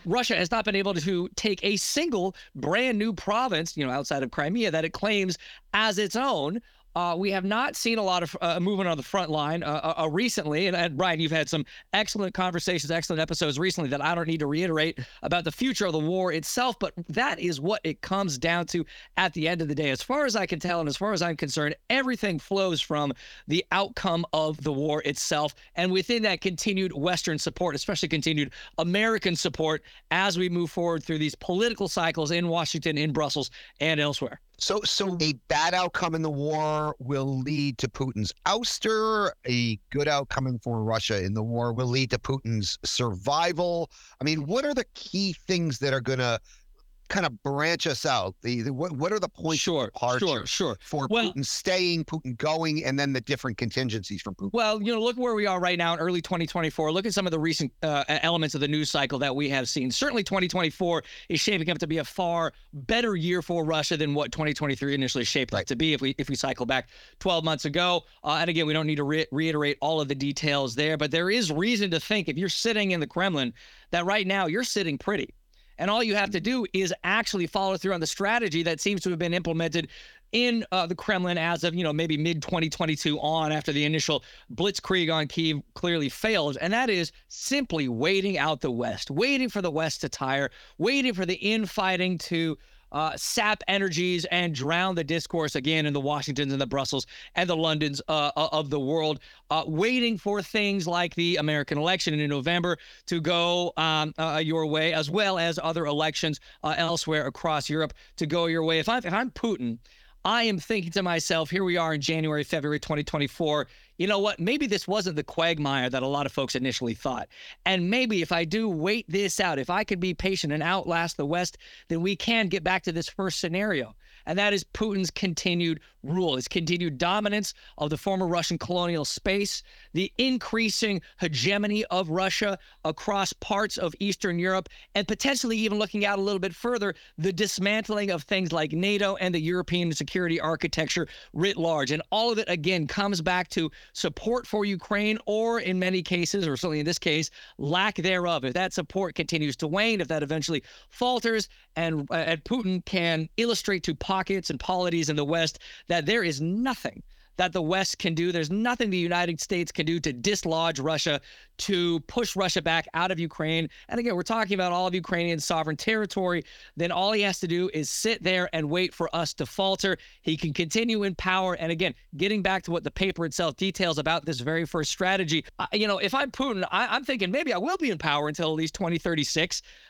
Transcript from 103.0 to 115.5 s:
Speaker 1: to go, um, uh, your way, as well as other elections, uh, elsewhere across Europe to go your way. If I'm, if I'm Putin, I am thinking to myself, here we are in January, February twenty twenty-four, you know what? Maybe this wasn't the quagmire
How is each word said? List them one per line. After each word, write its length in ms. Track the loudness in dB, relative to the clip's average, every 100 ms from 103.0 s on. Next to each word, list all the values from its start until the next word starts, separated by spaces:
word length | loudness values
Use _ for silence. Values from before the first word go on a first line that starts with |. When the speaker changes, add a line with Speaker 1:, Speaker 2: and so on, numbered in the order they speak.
| -4
Speaker 1:
to 160 | -2
go, 520 | 2 2 2 2 0 0
um, 340 | 0 2 0 -2
uh, 240 | -2 0
your 220 | 0 0 2
way, 280 | 2 2
as 140 | 2 0
well 300 | 0 2 2
as 220 | 0 0
other 240 | -2 0 0
elections, 540 | 2 0 0 -2 -4 -10 -6
uh, 100 | -2 0
elsewhere 480 | 0 0 0 0 0
across 420 | -2 0 0 0
Europe 240 | -2 -2 -4 -14 -6
to 100 | -2
go 220 | 0 2
your 160 | 2
way. 160 | 2 2
If 100 | 2
I'm, 160 | 0 0
if 80 |
I'm 160 | -2 -2
Putin, 480 | -2 -2 0 -2 -4 -10 -20 -20 -4 0
I 180 | 2
am 140 | 2 0
thinking 340 | 0 -2 0
to 100 | 0
myself, 460 | 0 0 2 0 0
here 140 | 0
we 140 | 2 2
are 160 | 2
in 80 | 0
January, 420 | 0 0 2 0
February 360 | 0 -2 0 -2
twenty 260 | -2 -2 0
twenty-four, 640 | 0 0 0 0 2 -2 -8 -12 -2
you 100 | 2
know 120 | 4
what? 200 | 2 2
Maybe 280 | 0 2 2
this 180 | 0 0
wasn't 300 | 0 0 -2
the 80 |
quagmire 640 | -2 2 2